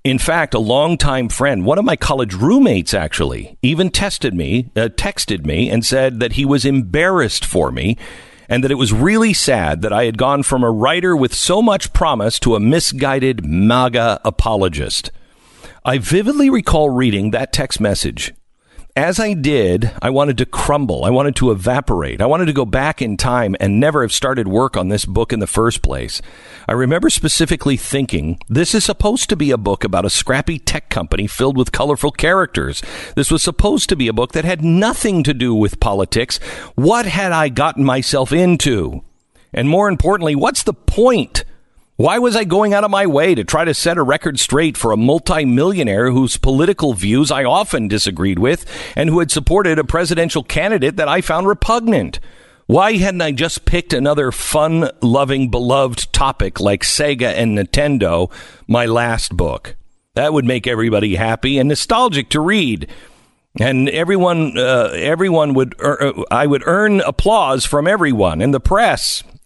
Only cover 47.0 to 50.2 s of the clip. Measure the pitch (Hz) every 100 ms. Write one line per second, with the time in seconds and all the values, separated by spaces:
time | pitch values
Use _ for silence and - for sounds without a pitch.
47 | 101 123 147 139 127 170 214 147 107 101
48 | - 85 95 90 113 165 - - - -
49 | 160 170 165 156 - 190 185 156 135 165
50 | 170 165